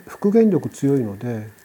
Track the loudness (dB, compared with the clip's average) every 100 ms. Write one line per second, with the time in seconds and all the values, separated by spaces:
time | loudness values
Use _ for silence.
0 | -16 -4 2 4 4 2 -2 -4 0 0
1 | -2 -6 -8 -8 -10 -18